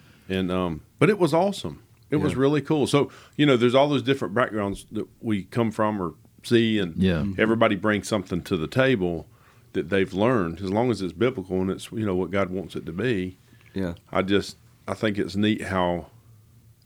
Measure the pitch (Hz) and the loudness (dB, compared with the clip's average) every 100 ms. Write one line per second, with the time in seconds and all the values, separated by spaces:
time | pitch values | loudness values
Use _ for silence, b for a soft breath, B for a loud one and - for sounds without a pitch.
0 | b b - 95 90 92 87 78 - _ | b b -6 -4 -2 -2 -2 -6 -12 _
1 | 165 196 165 165 202 190 85 - - _ | 2 4 2 2 0 -2 -10 -12 -18 _
2 | _ 151 147 123 139 147 143 156 110 185 | _ -2 0 2 2 2 0 0 4 2
3 | - B B - 147 120 123 131 147 143 | 2 B B 2 4 6 6 6 4 2
4 | 127 135 90 110 - 107 101 98 - 107 | 0 -2 0 0 0 0 -2 -4 -8 -8
5 | - _ 117 101 90 123 113 107 107 104 | -8 _ -4 -4 -2 -2 0 0 0 0
6 | 85 - _ _ - 117 113 107 90 87 | -4 -6 _ _ 2 4 4 0 -2 2
7 | 92 82 101 92 110 117 113 98 107 101 | 2 2 0 0 0 2 2 2 0 0
8 | - 107 - 87 - 92 78 127 131 110 | 0 -4 -2 -6 -2 -4 -2 0 2 2
9 | 90 82 - b b b b 98 80 98 | 0 -4 -10 b b b b -6 -2 0
10 | 92 90 117 123 85 85 95 104 123 98 | 0 0 0 2 -2 -4 -4 0 0 -2
11 | 90 85 127 127 92 92 95 - - 113 | -6 -2 -2 -2 -4 -2 -2 -4 -8 -4
12 | 107 92 87 98 92 92 80 78 78 85 | -2 -2 0 -2 -2 -4 -8 -10 -8 -4
13 | 127 98 92 - b b b 98 90 87 | -2 -2 -4 -10 b b b -6 -6 -8
14 | _ 92 95 98 - - _ _ - 101 | _ -2 0 0 -2 -12 _ _ -10 -4
15 | 113 98 85 98 107 110 - 92 90 87 | -2 -2 -4 0 0 0 -2 0 0 -2
16 | - - - - _ - - _ | -8 -20 -20 -20 _ -20 -20 _